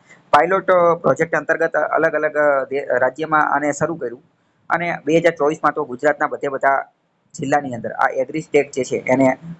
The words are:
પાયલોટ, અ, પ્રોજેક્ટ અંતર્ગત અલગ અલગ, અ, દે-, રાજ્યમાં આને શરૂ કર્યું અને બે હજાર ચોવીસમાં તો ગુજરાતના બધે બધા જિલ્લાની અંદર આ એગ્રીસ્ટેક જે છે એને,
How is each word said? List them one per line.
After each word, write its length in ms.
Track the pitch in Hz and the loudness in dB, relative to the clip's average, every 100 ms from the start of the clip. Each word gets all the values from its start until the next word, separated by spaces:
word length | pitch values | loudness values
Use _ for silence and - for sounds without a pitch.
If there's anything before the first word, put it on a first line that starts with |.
| _ - _ | _ -20 _
પાયલોટ, 380 | 147 170 190 185 | 4 4 0 2
અ, 240 | 180 170 170 | 4 4 2
પ્રોજેક્ટ 400 | 151 135 165 156 | 0 0 0 -2
અંતર્ગત 400 | 151 156 165 151 | -2 0 0 -2
અલગ 380 | 151 147 160 | 0 0 0
અલગ, 240 | 151 151 147 | 0 -2 0
અ, 280 | 147 135 127 | 2 0 -2
દે-, 160 | 135 131 | -6 -2
રાજ્યમાં 680 | 123 127 139 156 156 151 143 | 0 0 -2 -2 0 0 0
આને 160 | 147 | -2
શરૂ 240 | 143 156 160 | -2 -4 -4
કર્યું 280 | 120 123 _ _ _ _ - | -10 -12 _ _ _ _ -6
અને 280 | 170 170 165 147 | -4 -4 -6 0
બે 120 | 165 | 4
હજાર 140 | 170 | 4
ચોવીસમાં 420 | 165 143 156 151 | 2 0 0 -2
તો 120 | 156 127 | -2 -6
ગુજરાતના 420 | 123 147 147 147 | -2 0 0 -4
બધે 200 | 120 143 | -4 -6
બધા 440 | 135 139 135 - _ _ _ _ | 0 0 0 -4 _ _ _ _
જિલ્લાની 400 | - 135 147 135 | -10 -2 -2 -2
અંદર 180 | 120 110 | -8 -8
આ 160 | - 135 | -2 -2
એગ્રીસ્ટેક 600 | 135 127 156 - 143 135 | 0 -4 -6 0 0 0
જે 120 | 135 | -4
છે 200 | 123 110 87 | -4 -4 0
એને, 300 | 127 131 - - | 2 2 0 -8